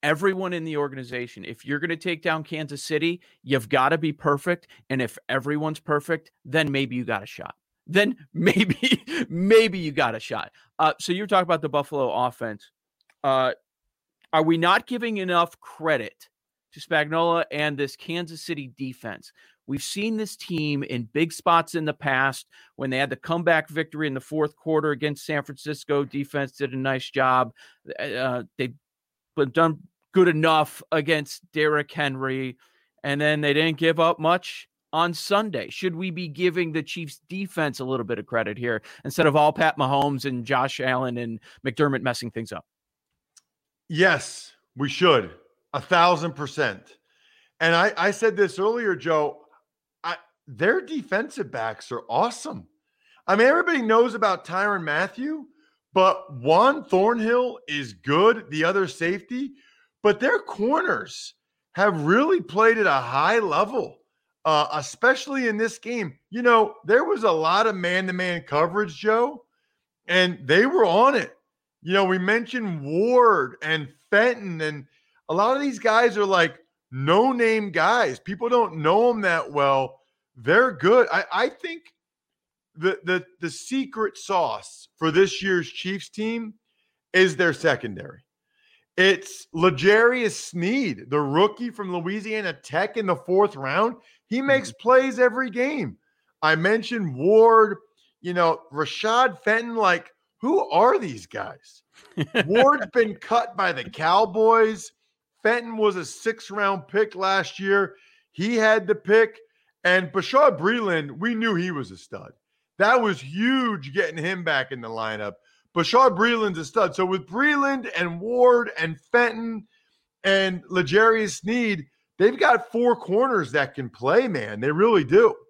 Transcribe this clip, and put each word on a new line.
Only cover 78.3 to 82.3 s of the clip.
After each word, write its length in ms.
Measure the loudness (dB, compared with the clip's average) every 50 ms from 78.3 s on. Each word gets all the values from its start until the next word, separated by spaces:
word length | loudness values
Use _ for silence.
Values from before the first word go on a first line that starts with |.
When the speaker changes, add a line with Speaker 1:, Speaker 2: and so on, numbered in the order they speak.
| -8 -6 -2 0
Speaker 2:
don't 260 | 2 2 2 0 -2
know 320 | -2 2 2 4 4 4 2
'em 140 | 2 2 0
that 280 | 0 0 0 -2 -4
well. 500 | -2 0 2 4 2 2 0 -2 -8 _ _ _ _ _ _ _ _
They're 360 | -8 0 2 4 4 4 2 0
good. 360 | 0 2 4 6 6 6 4
I, 140 | 2 -2 -2 -2 -2
I 160 | -2 -2 -2
think 460 | -4 _ -12 -12 -12 -12 _ _ _ _ _ _ _ _ _ _